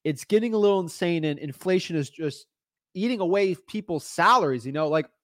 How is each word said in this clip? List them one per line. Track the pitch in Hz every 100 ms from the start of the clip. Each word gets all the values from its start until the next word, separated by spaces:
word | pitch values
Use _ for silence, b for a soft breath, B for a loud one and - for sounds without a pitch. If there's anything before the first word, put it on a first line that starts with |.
it's | 156 139
getting | - 208 233
a | 220
little | 202 196
insane, | 170 - 175 170
and | 156 147
inflation | 151 - 185 185 -
is | 160 139
just | - 151 - - _ _ _ _
eating | 185 233 233
away | 175 202 196
people's | 175 - 214 - 160
salaries. | - - 190 247 151 127 127
You |
know, | 147 156
like, | 156 156 _